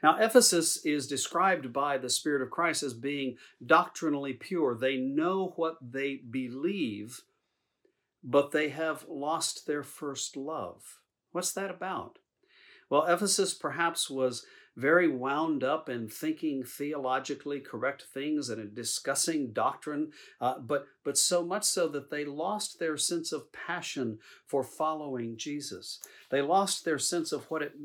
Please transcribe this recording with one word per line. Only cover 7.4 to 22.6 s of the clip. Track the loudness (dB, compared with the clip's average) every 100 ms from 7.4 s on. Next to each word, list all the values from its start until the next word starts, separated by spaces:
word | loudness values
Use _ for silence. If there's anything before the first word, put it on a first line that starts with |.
| _ _ _ _ _ _ _ _
but | 0 2 4
they | 2 0
have | -2 -4 -4 -6
lost | -6 -2 -2 -2 -4 -4
their | -4
first | -4 -10 -8 -6 -8 -8
love. | -8 -6 -8 -10 -18 -20 _ _ _
What's | -4 -4
that | -4 -6
about? | -6 -6 -6 -8 -14 _ _ _ _ -20 -18 2
Well, | 4
Ephesus | 6 4 4 4 2
perhaps | 0 -4 0 0 0 -2
was | 2 2 0 -10 -20 -20
very | -2 4 6 6
wound | 2 0 0 0 0
up | 0 0 -2
in | -6 -6
thinking | -6 -4 -2 -2 -2
theologically | -6 -6 -6 -4 0 0 -2 -6 -6 -8
correct | -8 -4 -4 -4
things | -8 -6 -2 -2 -2
and | -6
in | -8
discussing | -8 -6 -4 -2 -2 0 0 -2
doctrine, | 0 0 -2 -6 -4 -4 -8 -20 -4
uh, | -2 -2
but, | -2 -2 -2 _
but | -4 2
so | 4 2
much | 2 0
so | 0 2 0
that | -2 -6
they | -6
lost | -6 -4 -2 -2